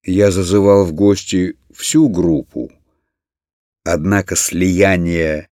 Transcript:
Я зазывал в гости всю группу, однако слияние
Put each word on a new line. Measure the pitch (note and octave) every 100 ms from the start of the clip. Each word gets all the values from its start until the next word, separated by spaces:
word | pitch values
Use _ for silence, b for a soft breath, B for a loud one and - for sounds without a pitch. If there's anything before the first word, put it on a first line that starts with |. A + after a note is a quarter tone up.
Я | - F#2 G2+
зазывал | F#2 F2+ G2+ G2+ G2+
в | F#2
гости | D#2 G2+ G2 - F#2 F2+ - _
всю | - - D#3 D3
группу, | F3 A#2+ D#2+ - D2 A#1 _ _ _ _ _ _ _ _ _ _ _
однако | E2 E2+ E2+ G2+ F#2+ F2+
слияние | - E2+ F#2 F2+ G2 F2+ E2+ E2+ D#2+ D2+ -